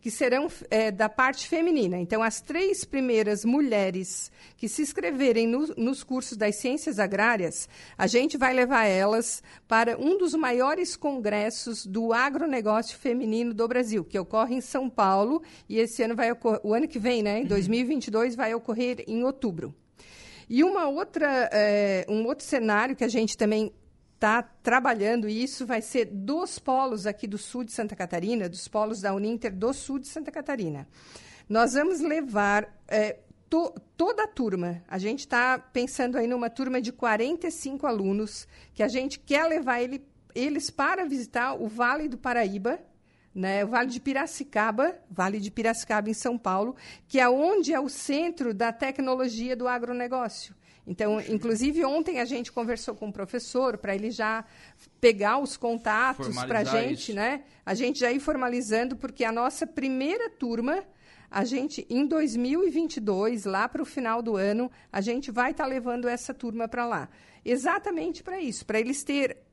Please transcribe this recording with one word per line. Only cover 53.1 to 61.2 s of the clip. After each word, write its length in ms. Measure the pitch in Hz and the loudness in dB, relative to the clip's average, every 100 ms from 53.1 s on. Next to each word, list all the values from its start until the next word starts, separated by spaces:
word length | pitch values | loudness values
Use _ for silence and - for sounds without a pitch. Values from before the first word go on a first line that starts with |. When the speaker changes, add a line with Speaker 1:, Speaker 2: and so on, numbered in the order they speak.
Speaker 1:
professor 640 | 202 190 247 240 247 254 214 | -8 -6 -6 -4 0 0 -2
pra 160 | 202 | -4
ele 160 | 196 214 | -4 -4
já 340 | 233 214 220 220 - - - - _ | -2 -2 -2 -8 -20 -20 -20 -20 _
pegar 380 | 247 208 202 254 | 6 6 2 2
os 180 | 269 - | -2 -4
contatos 720 | 240 233 233 214 254 262 262 | -4 -2 0 2 2 0 -4
pra 80 | 208 - | -4 -2
Speaker 2:
Formalizar 340 | 226 - 226 | 0 2 0
Speaker 1:
gente, 180 | 240 - - | 0 -4 -6
Speaker 2:
isso. 40 | |
Speaker 1:
né? 300 | 202 220 277 - _ | -2 0 -2 -8 _
A 120 | - 196 | -6 -2
gente 240 | 247 285 | 0 0
já 120 | 247 | 0
ir 80 | 262 | 0
formalizando, 760 | 277 285 254 247 220 220 254 254 | -2 -2 0 -2 0 0 0 -4
porque 280 | 262 - | -10 -4
a 80 | 226 | -2
nossa 360 | 226 247 254 339 | 0 -2 -2 -6
primeira 640 | - 269 262 277 427 466 | -4 -2 -2 -2 -2 -4
turma, 520 | - 247 226 240 349 392 _ - - | -4 -4 -2 -2 -2 -4 _ -20 -20